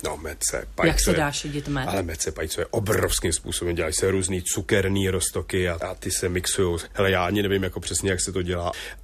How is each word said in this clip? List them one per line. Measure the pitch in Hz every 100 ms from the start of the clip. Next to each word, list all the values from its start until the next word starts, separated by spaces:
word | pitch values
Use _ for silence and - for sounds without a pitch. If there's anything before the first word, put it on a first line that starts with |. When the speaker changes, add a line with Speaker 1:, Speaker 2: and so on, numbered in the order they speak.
Speaker 1:
No, | 80 76
med | 80 - -
se | 60
Speaker 2:
Jak | - -
Speaker 1:
pajcuje. | 165 151
Speaker 2:
se | -
dá | 175 143
šidit | 139 151 143 143
med? | 143 127
Speaker 1:
Ale | 85
med | 85 82
se | -
pajcuje | 80 80 - -
obrovským | - 98 95 92 - 87
způsobem. | - - - 87 85
Dělají | 80
se | 80 95
různý | 98 95 92
cukerný | - - 95 104 95 98 95
roztoky | 92 - 92 82 95 90
a, | 82 92
a | 92
ty | 98
se | - 92
mixujou. | 90 - - 90 85 -
Hele, | - 98
já | 92 87
ani | 101
nevím, | 101 98
jako | 92 92
přesně, | - 92 98
jak | 90
se | -
to | 95
dělá, | 87 87 87 - - -